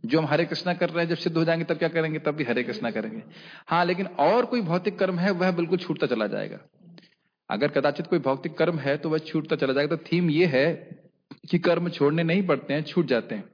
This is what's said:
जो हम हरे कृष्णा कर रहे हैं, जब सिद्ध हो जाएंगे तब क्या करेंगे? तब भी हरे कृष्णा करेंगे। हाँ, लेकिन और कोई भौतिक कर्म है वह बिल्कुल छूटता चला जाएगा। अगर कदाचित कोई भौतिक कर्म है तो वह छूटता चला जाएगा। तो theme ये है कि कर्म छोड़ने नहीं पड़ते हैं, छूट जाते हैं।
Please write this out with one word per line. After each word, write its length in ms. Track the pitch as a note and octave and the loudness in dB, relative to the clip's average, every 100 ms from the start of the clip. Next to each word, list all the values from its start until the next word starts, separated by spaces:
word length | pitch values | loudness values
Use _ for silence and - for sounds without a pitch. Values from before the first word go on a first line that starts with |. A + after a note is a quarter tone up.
| D3 | 2
जो 140 | D#3+ | 0
हम 60 | D#3 | 2
हरे 200 | D3+ E3 | 2 0
कृष्णा 280 | E3 F3+ | -2 -2
कर 160 | F3 E3+ | 0 0
रहे 140 | D#3+ | 0
हैं, 60 | E3+ | -2
जब 80 | E3 | 0
सिद्ध 200 | - D#3+ | 0 2
हो 80 | E3 | 2
जाएंगे 200 | E3 E3 | 0 0
तब 100 | D#3+ | 0
क्या 140 | E3 | 0
करेंगे? 300 | E3 D#3+ D3+ | 0 -2 -2
तब 120 | D3+ | -4
भी 120 | D3+ | -2
हरे 200 | B2 A#2 | -2 -2
कृष्णा 280 | A#2 G#2+ A#2 | -2 -4 -4
करेंगे। 320 | A2 A2 A2 - - - - - | -4 -6 -10 -16 -20 -20 -20 -2
हाँ, 180 | E3+ F3 | 0 2
लेकिन 220 | F3+ F#3+ | 0 -4
और 380 | - C#3+ A3+ A#3+ | 2 4 4 2
कोई 160 | B3 | 0
भौतिक 380 | F3+ F3 F#3 - | 0 0 -2 0
कर्म 200 | F#3+ F3+ | 0 0
है 120 | F#3+ | 0
वह 200 | F#3 F#3 | 2 0
बिल्कुल 260 | F3 E3 F3 | 0 0 -2
छूटता 300 | - D3 C#3 | -2 -2 0
चला 200 | A#2 G#2+ | 0 0
जाएगा। 320 | G#2 G#2 - - _ - - _ _ _ _ _ | -2 -6 -10 -20 _ -20 -20 _ _ _ _ _
अगर 180 | G#2 C#3+ | -2 0
कदाचित 400 | C#3+ C#3 C#3+ E3 | 2 0 -2 -2
कोई 120 | E3+ | 0
भौतिक 380 | C3+ C3+ E3+ D#3+ | 0 -2 -4 0
कर्म 220 | D#3+ E3 | 0 0
है 180 | C#3 C#3+ | -2 -2
तो 120 | D#3 | 0
वह 80 | D#3 | -2
छूटता 380 | D#3 E3 D3 D3 | -2 -4 -2 -2
चला 180 | C3+ | 2
जाएगा। 220 | C3+ D3 D#3+ | 2 0 -2
तो 100 | - | 0
theme 180 | E3+ F3+ | 2 4
ये 160 | D3+ F3+ | 4 4
है 440 | C3 D3+ D#3 - - - _ _ - - | 4 2 0 -8 -20 -20 _ _ -20 -2
कि 100 | F3 | 0
कर्म 300 | F3+ E3+ E3+ | 2 2 0
छोड़ने 340 | - C#3+ D#3+ | 2 2 2
नहीं 240 | E3 F3+ F#3 | 2 2 2
पड़ते 260 | C#3 - | 0 0
हैं, 100 | C#3+ | -4
छूट 220 | D3+ - D3 | -2 -2 2
जाते 300 | A#2+ - G#2+ | 0 0 -10
हैं। 100 | F#2+ | -10